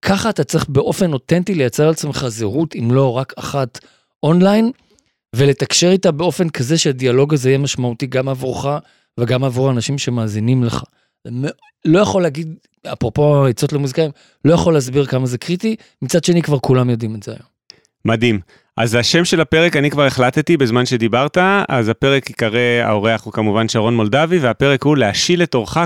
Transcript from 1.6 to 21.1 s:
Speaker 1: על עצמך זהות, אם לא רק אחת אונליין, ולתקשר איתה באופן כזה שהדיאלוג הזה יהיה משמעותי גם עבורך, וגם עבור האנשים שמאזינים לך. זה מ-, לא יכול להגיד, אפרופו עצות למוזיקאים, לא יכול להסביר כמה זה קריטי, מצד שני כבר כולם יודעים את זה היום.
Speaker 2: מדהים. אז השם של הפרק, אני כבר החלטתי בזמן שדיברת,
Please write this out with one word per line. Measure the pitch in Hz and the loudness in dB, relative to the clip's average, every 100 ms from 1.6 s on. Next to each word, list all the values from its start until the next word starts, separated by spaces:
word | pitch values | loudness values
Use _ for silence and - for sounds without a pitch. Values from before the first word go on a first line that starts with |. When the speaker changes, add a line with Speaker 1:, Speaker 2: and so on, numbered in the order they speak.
| 127 - | -2 2
Speaker 1:
על | 151 | 0
עצמך | 160 151 131 127 | 0 -4 -6 -6
זהות, | 107 107 123 165 - | -4 -4 -2 -4 -4
אם | 117 | 0
לא | 127 135 120 | 2 2 -2
רק | 135 - | -6 -10
אחת | - 139 127 - _ _ _ _ | -8 -6 -6 -8 _ _ _ _
אונליין, | 147 175 185 208 226 - _ _ _ _ _ 113 | 2 4 4 4 0 -4 _ _ _ _ _ 0
ולתקשר | 139 135 131 - 175 | 2 2 -2 2 2
איתה | 190 190 | 4 2
באופן | 147 175 143 170 | 0 -2 -2 -4
כזה | - 123 160 | -2 -2 0
שהדיאלוג | 160 131 127 123 143 | 0 0 2 2 2
הזה | 151 127 | 2 2
יהיה | 135 | 0
משמעותי | 139 - 123 117 135 | 0 -4 -4 -4 -4
גם | 127 135 | -4 -4
עבורך, | 131 131 120 139 147 - _ _ - | -6 -6 -4 -4 -6 -10 _ _ -6
וגם | 120 127 | -2 0
עבור | 135 123 135 | 0 0 0
האנשים | 123 110 139 | 0 -2 -4
שמאזינים | - 120 110 104 113 127 | -2 -2 -2 -2 0 2
לך. | 120 65 - _ _ _ - | 0 -4 -10 _ _ _ -12
זה | |
מ-, | 120 143 - _ _ 160 | -8 -8 -8 _ _ 2
לא | 170 | 2
יכול | 202 196 | 4 0
להגיד, | 170 139 160 160 _ _ - | -2 -4 -12 -14 _ _ -14
אפרופו | - 120 147 147 147 135 | -6 -4 0 4 4 2
עצות | 113 139 | 0 -2
למוזיקאים, | 147 139 127 156 - _ _ 135 | -2 -4 -2 -2 -4 _ _ 2
לא | |
יכול | 170 170 | 4 4
להסביר | 156 127 135 135 | 2 0 -2 0
כמה | 131 127 | -2 -2
זה | 123 | -6
קריטי, | - 180 220 220 _ _ | -6 -4 -4 -6 _ _
מצד | 131 180 | -2 -2
שני | 170 170 | 2 0
כבר | 151 143 | 2 -2
כולם | - 127 123 | 2 2 2
יודעים | 117 117 110 | -2 -4 -10
את | |
זה | 104 | -14
היום. | 117 - _ _ _ _ _ 107 | -16 -20 _ _ _ _ _ -2
Speaker 2:
מדהים. | 113 120 104 - _ _ - | 2 2 0 -4 _ _ -4
אז | 117 117 | 0 0
השם | 110 170 175 | 2 0 2
של | 170 | 0
הפרק, | 156 160 170 156 | 2 2 2 2
אני | 143 | -2
כבר | 143 139 | 2 0
החלטתי | 127 123 156 151 165 | 2 0 0 0 2
בזמן | 127 120 127 | 2 2 0
שדיברת, | 123 113 | 0 0